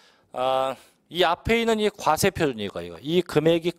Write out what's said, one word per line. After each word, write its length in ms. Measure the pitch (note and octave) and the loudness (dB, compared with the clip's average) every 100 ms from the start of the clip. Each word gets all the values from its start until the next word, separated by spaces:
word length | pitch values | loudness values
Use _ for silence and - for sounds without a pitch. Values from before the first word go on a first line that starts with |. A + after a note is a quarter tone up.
| _ _ _ | _ _ _
아, 420 | B2 B2+ C3 C3+ B2+ - _ _ | -4 -2 0 -2 -8 -16 _ _
이 140 | E3 | 0
앞에 380 | E3+ E3+ - A#3 | 0 0 0 0
있는 180 | A3+ G#3+ | 2 0
이 100 | G#3 | 0
과세 400 | - - D#3 G3 | -2 0 2 2
표준 280 | - D3+ A2+ | 2 -2 -2
이거, 220 | G2+ F2 | -8 -8
이거. 160 | F2 E2 | -12 -12
이 200 | C#3 F3 | -2 0
금액이 520 | - D#3 D#3 E3+ E3+ | 2 2 4 2 0